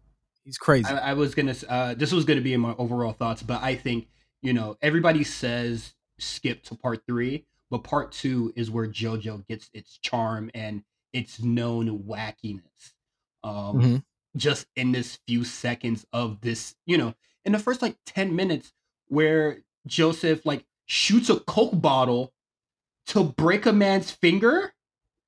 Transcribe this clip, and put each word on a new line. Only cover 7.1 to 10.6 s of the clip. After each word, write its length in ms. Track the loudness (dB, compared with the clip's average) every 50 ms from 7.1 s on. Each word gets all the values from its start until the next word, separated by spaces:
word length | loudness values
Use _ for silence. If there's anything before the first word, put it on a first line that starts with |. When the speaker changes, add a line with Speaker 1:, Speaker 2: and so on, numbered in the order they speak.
| -4 -2 -2 -2 -4 -6 -10 _ _ _ _ -8
Speaker 2:
but 80 | -8 -8 -6
part 280 | -2 -2 -2 -2 -4 -10
two 400 | -6 -4 -2 0 0 0 -2 -2
is 140 | -4 -6 -4
where 160 | -2 -4 -4
JoJo 600 | -4 -4 -4 -4 -4 -4 -4 -6 -6 -10 -10 -10
gets 240 | -12 -12 -12 -12 -18 -20
its 240 | -20 -20 _ -18 -10
charm 520 | -8 -4 -2 -2 -2 -2 -2 -4 -6 -8 -10
and 280 | -10